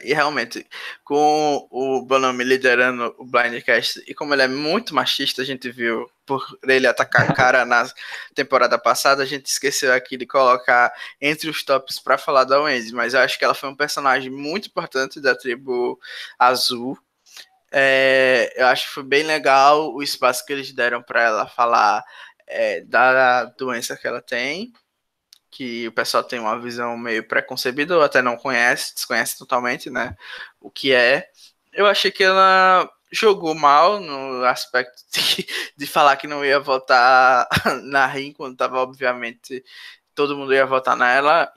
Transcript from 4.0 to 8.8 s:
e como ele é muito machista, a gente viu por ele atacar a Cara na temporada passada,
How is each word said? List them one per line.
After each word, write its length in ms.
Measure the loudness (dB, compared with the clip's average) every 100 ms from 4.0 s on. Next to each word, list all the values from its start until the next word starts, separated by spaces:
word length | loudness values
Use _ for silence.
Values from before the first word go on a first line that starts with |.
| -14
e 60 |
como 220 | -12 -4
ele 80 | 0
é 60 | 0
muito 460 | -2 -4 -4 -2
machista, 460 | -4 -2 -4 -4 -6
a 60 | -8
gente 240 | -8 -12
viu 360 | -6 -6 -6 -8 _ -8
por 180 | -6 -6 -6
ele 220 | 0 2 4
atacar 440 | 0 0 2 2
a 20 |
Cara 320 | 4 4 4
na 240 | 2 0 0 -8 -16 -16 -10
temporada 440 | -6 0 2 2
passada, 440 | 2